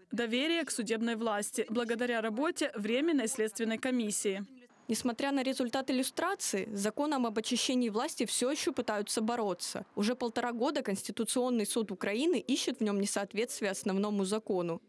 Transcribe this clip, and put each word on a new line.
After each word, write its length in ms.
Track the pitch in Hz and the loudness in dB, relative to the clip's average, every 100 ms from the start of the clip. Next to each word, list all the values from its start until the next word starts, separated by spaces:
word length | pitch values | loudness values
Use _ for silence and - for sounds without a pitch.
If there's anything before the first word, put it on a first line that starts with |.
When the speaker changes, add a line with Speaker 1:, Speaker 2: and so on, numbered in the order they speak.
| - | -6
Speaker 1:
доверия 540 | 208 233 240 302 339 | -4 0 2 2 0
к 60 | 302 | 0
судебной 460 | - 202 220 233 226 | -2 -2 0 0 0
власти 500 | 226 208 208 - 220 | 0 0 -2 -4 -2
благодаря 540 | 226 233 226 247 233 | -2 -2 0 0 0
работе 500 | 220 214 311 359 294 | -2 0 0 0 -2
Временной 540 | 220 208 240 320 294 226 | -2 0 2 4 4 2
следственной 480 | 220 220 - 220 220 | 0 -2 -2 -2 -2
комиссии. 680 | 262 254 214 196 208 190 196 254 - - - | 0 0 0 0 0 -2 -6 -14 -20 -12 -4
Speaker 2:
Несмотря 440 | 220 247 233 277 | -2 0 0 0
на 100 | 277 | 2
результаты 520 | 254 262 247 269 262 | 2 0 0 0 0
люстрации, 760 | 262 262 - 330 392 - 202 190 | 2 0 0 -2 0 -2 -2 -2
с 80 | 208 | -2
законом 480 | 202 214 294 285 233 | -2 0 0 2 0
об 120 | 220 | 0
очищении 500 | 220 240 - 254 233 | 0 0 2 2 2
власти 380 | 208 294 - 226 | 0 -2 -2 -2
всё 240 | - 247 | 0 0
ещё 220 | 302 - | 0 0
пытаются 500 | 269 233 214 208 - | -2 0 -2 0 0
бороться. 640 | 220 240 214 175 - - - - | 0 0 0 -2 -4 -8 -6 -2
Уже 180 | 208 | 0
полтора 380 | 247 240 226 240 | 0 -2 0 -2
года 300 | 240 262 302 | 0 0 2
Конституционный 840 | 233 196 - 208 220 254 247 240 202 | 0 -2 -2 -2 0 2 2 2 2
суд 240 | 247 214 | 0 -2
Украины 480 | 190 208 214 311 285 | -2 -2 2 2 2
ищет 420 | - 269 - 254 | 2 0 0 0
в 40 | |
нём 160 | 214 202 | 2 2
несоответствие 680 | 202 - 202 202 226 - 202 | 2 0 -2 -2 -2 0 -2
основному 540 | 190 - 190 208 202 | 0 0 2 2 2
закону. 560 | 190 214 - 190 175 165 | 2 0 0 0 0 -4